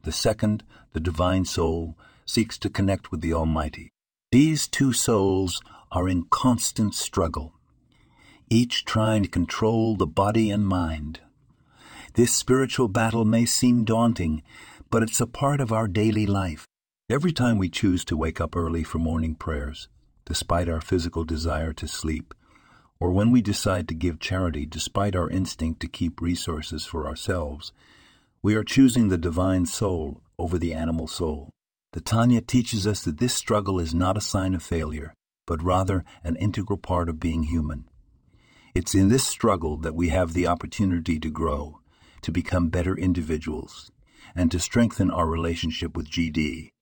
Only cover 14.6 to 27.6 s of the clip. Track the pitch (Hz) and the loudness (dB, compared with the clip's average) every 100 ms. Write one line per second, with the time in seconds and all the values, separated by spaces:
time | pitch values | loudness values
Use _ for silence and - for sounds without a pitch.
14.6 | - - - 113 113 - 117 - 139 143 | -20 -20 -2 0 2 0 -4 -2 0 0
15.6 | 123 110 113 90 107 110 101 98 90 76 | 0 0 0 2 2 2 2 0 -2 -8
16.6 | - _ _ _ - 131 180 160 123 107 | -16 _ _ _ -4 0 0 2 2 2
17.6 | 90 - 101 90 - 80 78 - 80 87 | 0 0 2 2 -2 -2 -2 -2 -4 -2
18.6 | 82 82 80 80 80 78 82 78 - 73 | -2 -2 -4 -2 -2 0 -2 -4 -6 -4
19.6 | 71 76 - _ _ _ - 80 - 87 | -6 -10 -18 _ _ _ -6 -6 0 0
20.6 | 87 80 - 92 85 85 78 78 82 80 | 0 -4 0 0 0 -4 -4 -2 -2 -2
21.6 | 80 78 78 - 80 78 - - _ _ | -4 -6 -10 -6 -4 -4 -8 -20 _ _
22.6 | _ - _ _ 90 92 110 123 101 101 | _ -20 _ _ 2 4 6 4 4 0
23.6 | 104 92 82 80 87 80 - 95 90 76 | 0 -2 -4 -2 -2 -2 -4 -2 -2 -2
24.6 | 78 85 - - 101 92 80 92 92 - | -6 -8 -4 -2 0 0 0 -2 -4 -4
25.6 | 80 80 78 - 85 - 85 87 - 78 | -6 -4 -8 -4 -4 -2 -4 -2 -4 -6
26.6 | 78 76 - - 73 76 - 90 76 73 | -8 -10 -8 -6 -6 -6 -4 -4 -4 -8